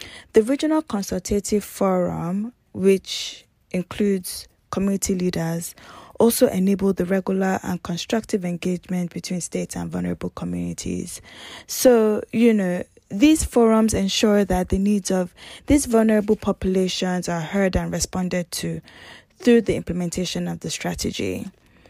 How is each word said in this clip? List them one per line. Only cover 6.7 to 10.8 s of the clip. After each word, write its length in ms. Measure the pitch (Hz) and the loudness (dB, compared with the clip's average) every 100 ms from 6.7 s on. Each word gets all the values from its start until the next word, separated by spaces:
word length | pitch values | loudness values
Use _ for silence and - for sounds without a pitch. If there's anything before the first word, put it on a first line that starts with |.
| 190 196 | 2 2
the 100 | 185 | 0
regular 560 | 175 190 185 190 190 190 | 0 0 0 0 0 -2
and 200 | - 180 | -4 -6
constructive 600 | - 170 - 226 - 208 180 | -6 -8 -2 -4 -2 -4 -4
engagement 680 | 175 185 175 - 180 175 | -4 -4 -4 -4 -4 -4
between 280 | 175 - 180 | -6 -6 -6
states 340 | - 185 175 180 | -6 -6 -6 -8
and 160 | 170 | -6
vulnerable 380 | 170 - 165 - | -4 -4 -4 -8
communities. 880 | - 90 87 87 85 | -8 -8 -6 -6 -8